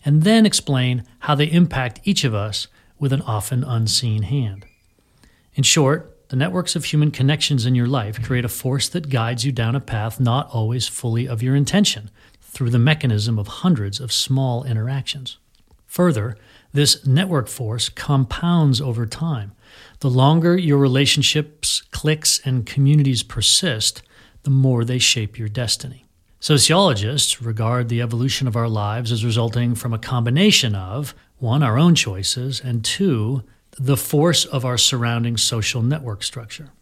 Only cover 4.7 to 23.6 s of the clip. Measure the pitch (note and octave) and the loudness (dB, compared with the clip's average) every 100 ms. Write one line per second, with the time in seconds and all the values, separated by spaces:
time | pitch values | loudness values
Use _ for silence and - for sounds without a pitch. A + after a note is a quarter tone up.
4.7 | _ _ _ _ _ _ _ _ - C#3 | _ _ _ _ _ _ _ _ -2 2
5.7 | E3 C3+ D#3+ - _ _ B2+ E3 F3+ F3 | 4 4 2 -4 _ _ -2 -2 -2 -4
6.7 | E3+ - D3+ D3+ D3 C3+ D3+ - C#3 A#2 | -4 -2 0 0 2 0 2 0 0 2
7.7 | B2+ A#2+ C3+ G#2 G#2+ A2+ B2 A#2+ - C3 | 2 2 0 -4 -6 -2 -2 -2 -6 -4
8.7 | C#3 - F3+ D3 C3 A2+ A#2+ C3 A#2+ A2+ | -2 -4 -6 -2 -2 -2 -2 -4 -2 -2
9.7 | C3 - A2+ A2 A2 B2 B2 - A2+ A2 | -2 -4 -4 -4 0 0 0 -2 -2 -2
10.7 | B2 - - A#2+ A2+ B2+ A2+ B2+ C#3 C3+ | -2 -6 -6 -4 -2 -2 -4 0 2 2
11.7 | G3+ G#3 G#2+ G#2+ _ _ _ - - A#2+ | 2 2 -2 -12 _ _ _ -20 -4 0
12.7 | B2 B2+ D3+ B2+ G#2+ A2 A2 G2 - F#3 | 4 4 2 0 0 0 -2 -4 -2 0
13.7 | C#3 G2 G2 B2 - - C3 C3 A#2+ C3 | 0 -2 -6 -6 -4 -2 0 0 -2 -2
14.7 | A2 A#2 C3+ - C#3 C3 - _ _ _ | -4 -2 -6 -6 -10 -12 -16 _ _ _
15.7 | _ _ - F3+ A#2+ A2+ A2 - - _ | _ _ 0 2 2 -4 -8 -18 -20 _
16.7 | C#3+ C#3+ - C3+ C3+ F#3+ D#3 G#2+ - A2 | 0 2 0 2 2 2 -2 -4 -8 -8
17.7 | A#2+ - - - C#3 B2+ - E3+ F3 D3 | -6 -6 -8 -2 0 0 -2 0 2 2
18.7 | A#2 C3+ A#2 A2+ - E3 C3 G2+ _ _ | 2 -2 -4 -6 -6 -6 -6 -8 _ _
19.7 | - - - C#3 B2 C3+ E3 E3+ F3+ E3 | -20 -20 -4 0 4 6 6 4 2 2
20.7 | C#3+ C#3 C3 C#3 D3+ C#3 D#3 D3+ _ - | 4 4 4 2 2 2 0 -4 _ -4
21.7 | - _ - D3+ D#3 - - C3 B2+ A2+ | -4 _ -4 -2 0 0 -2 -2 -2 -2
22.7 | - C#3 D3+ C3+ A#2+ - - G2+ - | 2 4 6 4 0 -4 -2 0 0